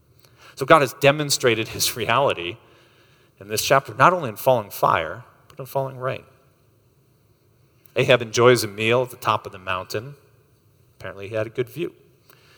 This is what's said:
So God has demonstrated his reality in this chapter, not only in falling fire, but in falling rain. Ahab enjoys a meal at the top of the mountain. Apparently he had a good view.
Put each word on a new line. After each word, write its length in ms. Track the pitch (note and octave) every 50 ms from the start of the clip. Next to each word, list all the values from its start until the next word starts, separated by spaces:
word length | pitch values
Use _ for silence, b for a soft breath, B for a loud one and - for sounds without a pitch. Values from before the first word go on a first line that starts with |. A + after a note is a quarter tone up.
| _ _ _ b b b b b b b b
So 100 | b C3+
God 160 | B2+ E3 D#3
has 120 | C#3 A#2+ -
demonstrated 760 | - - C#3 D3 D3+ D3 C#3+ - - - B2 A2 A2 A2 -
his 260 | - G2+ - - -
reality 640 | A#2+ G#2 - A#2 C3 C#3+ A#2 F2+ F2 F2 F2 A2 - b b b b b b b b b b b b b b b b
in 80 | G2
this 160 | G#2 G#2+ G#2 -
chapter, 300 | - C#3+ C3+ - - G#2+
not 180 | C3+ C#3 F3
only 180 | F3+ F3+ D3+ A2+
in 60 | G#2
falling 360 | - - C3+ C3 A2+ G2+ F#2+
fire, 520 | - - - - - F2+ D#2+ D#2 F#2 A#2+ - - _ _ _
but 120 | - - -
in 60 | C3+
falling 300 | - - C#3 C3+ C3+ C3+
rain. 260 | B2 B2+ C3 A2+ - - _ _ _ _ _ _ _ _ _ _ _ _ _ _ _ _ _ _ _ _ _ _ _ _ _ _ _ _ _ _ _ _ - -
Ahab 260 | A#2+ B2+ - B2+ A#2+
enjoys 420 | A#2+ A2+ A2 B2 A#2 B2 B2 A2+ G#2+
a 40 |
meal 360 | G#2 G2 G#2+ A2 A2+ A#2+ B2+ B2
at 60 | B2
the 80 | -
top 280 | - - A2+ G#2+ G#2 -
of 60 | G2+
the 80 | G2 F#2+
mountain. 560 | F#2 F#2+ F#2 F#2 F#2 - - G#2+ A#2 C#3+ C#3+ - _ _ _ _ _ _ _ _ _ _ _ _ _ _ _
Apparently 300 | - - F2+ F2 G2 G2+
he 80 | G2 A2+
had 120 | A2 A2
a 20 | A2+
good 200 | A2+ C3 A#2+ A#2
view. 240 | - D3+ E3+ - - _ _ _ _ _ _ b b b b b b